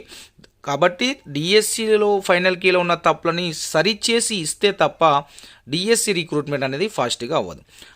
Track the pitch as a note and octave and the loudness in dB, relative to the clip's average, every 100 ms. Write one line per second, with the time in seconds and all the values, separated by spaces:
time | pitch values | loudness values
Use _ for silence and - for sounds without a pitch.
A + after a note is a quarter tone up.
0 | - - - _ - _ - C#3 F3 F3+ | -6 -18 -20 _ -20 _ -8 0 0 2
1 | B3 - - C#3+ E3 G#3 G#3 - A3 G#3+ | -4 -4 -8 -6 2 2 2 -2 0 2
2 | G#3 G3+ F#3+ F3 F#3 F3+ F#3 F3+ F3 E3+ | 2 0 2 2 2 0 2 2 0 0
3 | F3 D#3 E3+ E3+ F3+ D3+ - D#3 F3 A3 | 0 0 0 -2 -4 -6 -2 0 0 0
4 | - A#3 A3+ E3+ D3+ - G3+ G3 D3+ - | 0 0 0 -4 -6 -2 0 2 0 2
5 | E3 C#3+ D3 - - - - D3+ G3+ A3+ | 2 2 0 -12 -20 -20 -8 -4 0 0
6 | - F3+ D#3 D3 C#3+ C#3+ C3 C3+ G#3 - | 2 -2 -2 -4 -2 -4 -4 -2 -4 -2
7 | B2 - A#2+ D#3 F#2 D#2 - - - | -4 -4 -4 -4 -4 -10 -20 -20 -20